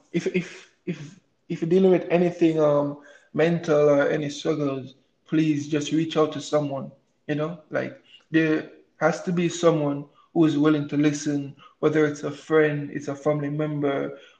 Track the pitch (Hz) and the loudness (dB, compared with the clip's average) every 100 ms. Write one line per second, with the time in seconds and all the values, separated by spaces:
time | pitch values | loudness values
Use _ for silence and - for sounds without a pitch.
0 | _ 170 190 185 - - - _ - 147 | _ -6 -4 -4 -6 -14 -20 _ -12 -12
1 | 143 - _ _ - 165 165 185 190 175 | -14 -20 _ _ -12 -6 0 4 6 4
2 | - 185 175 170 165 156 151 147 143 143 | 2 2 2 2 2 4 2 2 0 -6
3 | - - _ 143 160 170 170 147 147 143 | -16 -20 _ 0 0 0 2 4 4 4
4 | 143 156 143 - 160 151 143 135 131 - | 2 0 -4 -6 -4 -2 -4 -6 -10 -18
5 | _ _ _ 156 156 143 143 151 147 151 | _ _ _ 0 2 0 -2 -4 0 -2
6 | 160 160 151 143 - 151 143 135 - - | 0 0 0 -2 -2 -2 -2 -6 -10 -16
7 | _ _ - 147 156 175 - 143 131 - | _ _ -6 -4 -4 -8 -8 -8 -8 -12
8 | _ - _ 160 160 156 - - _ - | _ -20 _ 0 2 0 -4 -16 _ -2
9 | 160 170 - 175 170 - 170 156 143 143 | 0 0 -2 0 0 2 2 4 0 -4
10 | 143 _ _ 170 156 143 156 151 143 147 | -10 _ _ 2 2 4 4 2 0 0
11 | 151 143 151 143 139 - - _ 156 151 | 0 0 -2 -4 -6 -14 -20 _ 0 2
12 | 151 147 147 - - 156 151 147 143 - | 0 -2 -10 -10 0 2 2 0 -6 -8
13 | 143 143 151 151 143 147 151 147 143 139 | -8 -4 -2 -2 -2 -4 -4 -2 -2 -2
14 | 143 - - | -4 -10 -20